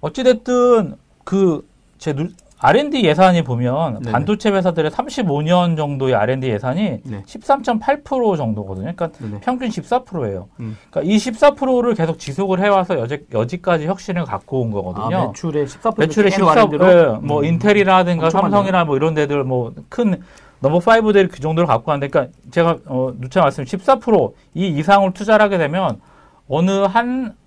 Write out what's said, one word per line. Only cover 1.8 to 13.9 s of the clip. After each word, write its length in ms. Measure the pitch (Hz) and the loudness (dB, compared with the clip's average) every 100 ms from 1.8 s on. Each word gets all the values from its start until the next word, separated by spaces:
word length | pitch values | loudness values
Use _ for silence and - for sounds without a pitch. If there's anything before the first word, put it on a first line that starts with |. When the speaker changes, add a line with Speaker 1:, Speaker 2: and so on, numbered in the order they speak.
| _ _ | _ _
Speaker 1:
제 120 | 160 | -6
누-, 160 | 139 170 - _ _ | -6 -6 -10 _ _
알앤디 460 | 127 190 294 294 | 2 2 2 0
예산이 400 | 185 151 185 175 | 0 4 4 4
보면 560 | 131 120 123 135 160 107 | 0 -2 -2 -2 -4 -4
Speaker 2:
네네. 120 | 120 | -4
Speaker 1:
반도체 380 | 117 143 208 220 | -2 -2 -2 0
회사들의 400 | 196 180 165 151 | 0 0 0 -2
삼십오 540 | - 302 - 196 143 | -4 -6 -4 -2 -2
년 320 | 156 180 175 160 | 0 2 2 -2
정도의 400 | 147 139 131 117 | -4 -2 0 0
알앤디 320 | 110 131 131 | 0 -2 -2
예산이 520 | 107 131 151 208 127 | -4 -4 -4 -4 -6
Speaker 2:
네. 200 | 135 104 - | -10 -14 -14
Speaker 1:
십삼점팔 760 | 226 - 277 254 226 247 294 | -16 -2 -2 0 -4 -2 -4
프로 320 | - 262 233 175 | -4 -2 0 0
정도거든요. 560 | 123 104 98 95 113 175 | -2 -6 -8 -10 -10 -6
그러니까 160 | 165 - | -8 -8
Speaker 2:
네네. 200 | 113 104 | -12 -8
Speaker 1:
평균 280 | - 254 247 | -6 -6 -6
십사 300 | - - 247 | -8 -4 -6
프로예요. 480 | 247 175 113 95 87 - | -4 -8 -6 -8 -12 -14
Speaker 2:
음. 140 | 113 107 _ | -14 -14 _
Speaker 1:
그러니까 240 | 160 156 | -6 0
이 60 | 214 | 0
십사 320 | 240 220 285 | 0 2 2
프로를 420 | 285 262 254 240 | 2 -2 0 0
계속 240 | 220 165 160 | -2 -4 -4
지속을 420 | - 135 196 185 | -8 -6 -2 0
해와서 380 | 202 196 180 170 | 2 0 0 -4
여지-, 280 | 117 143 - | -4 -8 -6
여지까지 540 | 113 117 180 - 180 | -4 -4 -4 -2 -2
혁신을 400 | 151 | -2